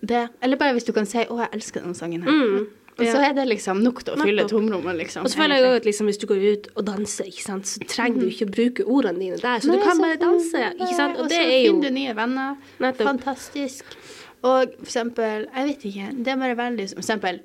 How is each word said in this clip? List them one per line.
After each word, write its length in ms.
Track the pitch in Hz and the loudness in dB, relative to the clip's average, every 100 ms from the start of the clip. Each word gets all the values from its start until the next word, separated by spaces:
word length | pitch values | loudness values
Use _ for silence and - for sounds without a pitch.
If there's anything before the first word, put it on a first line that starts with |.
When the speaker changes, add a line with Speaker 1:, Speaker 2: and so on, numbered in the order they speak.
Speaker 1:
Det, 280 | 208 240 233 - | 0 -2 -2 -2
eller 160 | 254 277 | 0 2
bare 160 | 294 240 | 2 0
hvis 80 | 233 | 0
du 60 | |
kan 120 | 214 208 | -2 0
si, 120 | 240 | -2
"Å, 200 | 226 233 | -2 -2
jeg 80 | 226 | -4
elsker 300 | 214 - - | -6 -8 -8
den 120 | 175 | -8
sangen 280 | 175 165 170 | -8 -6 -4
her." 80 | 175 | 0
Speaker 2:
Mm, 380 | 311 247 196 214 - _ - | 2 2 0 -2 -10 _ -2
Speaker 1:
Og 60 | 233 | 0
så 100 | 233 | 4
Speaker 2:
ja. 120 | 285 | 2
Speaker 1:
er 40 | |
det 140 | 277 262 | 2 0
liksom 320 | 208 - 190 | -2 -2 2
nok 200 | 240 247 | 2 0
til 100 | - | -8
å 60 | - | -2
fylle 220 | 208 208 | 2 2
Speaker 2:
Nettopp. 60 | 185 214 | 2 2
Speaker 1:
tomrommet, 360 | 220 196 160 175 | 0 -2 -4 -4
liksom. 280 | 180 - | -6 -4
Speaker 2:
Og 60 | 262 | -4
så 60 | 294 | 2
føler 160 | 311 277 | 4 6
jeg 80 | |
også 120 | 254 247 | 6 4
at 80 | 233 | 2
liksom, 180 | 208 214 | 0 0
hvis 120 | 202 | -2
du 60 | 214 | 0
går 140 | 202 196 | 2 2
ut 140 | 208 - - | 2 -2 -6
og 80 | |
danser, 400 | 202 196 208 - 196 | -4 -4 -6 -6 -8
ikke 160 | - | -8
sant, 220 | - 190 196 | -8 -6 -6
så 140 | - - | -8 -8
trenger 320 | - 240 233 | -2 0 2
du 60 | 190 | 0
Speaker 1:
Nei. 60 | |
Speaker 2:
ikke 140 | - 214 | 0 -4
bruke 340 | 196 240 247 392 | 2 0 2 2
ordene 320 | 269 226 175 | 2 2 0
dine 200 | 190 175 | -4 -2
der, 180 | 240 240 | -2 0
så 100 | 277 | 2
Speaker 1:
Nei, 60 | 370 | 4
Speaker 2:
du 80 | |
kan 120 | 415 330 | 4 4
Speaker 1:
så 60 | |
Speaker 2:
bare 160 | 330 320 | 2 2
danse, 440 | 349 349 330 302 226 - | 4 4 2 -2 -2 -2
ikke 200 | 359 359 | -4 0
sant? 200 | 285 - | 0 0
Speaker 1:
Og 60 | |
Speaker 2:
Og 40 | 311 | -2
det 80 | 330 | 2
Speaker 1:
så 60 | |
Speaker 2:
er 180 | 285 262 | 4 6
jo 60 | 311 | 6
Speaker 1:
finner 160 | - 285 | 6 2
du 60 | 262 | 0
nye 180 | 269 | -2
venner. 420 | 214 226 262 269 277 - - | -2 -2 -2 -4 -8 -14 -4
Speaker 2:
Nettopp. 280 | 254 262 240 | -2 0 0
Speaker 1:
Fantastisk. 840 | 269 262 269 - 294 285 - - - - - - - | 0 -4 -8 -8 -8 -8 -8 -18 -20 -20 -20 -20 -2
Og 300 | 247 262 254 - | 2 4 4 -2
for 80 | |
eksempel, 640 | - 247 233 233 220 214 214 | -6 -4 -4 -2 -2 -2 -6
jeg 180 | 262 277 | -4 -2
vet 180 | 285 | -2
ikke, 260 | 208 196 196 269 | -8 -8 -8 -4
det 40 | 240 | -2
er 80 | 262 | 0
bare 200 | 262 240 | -2 -2
veldig, 320 | 240 233 196 | -4 -4 -6
for 120 | - | -8
eksempel 380 | 185 220 190 180 | -2 0 0 -6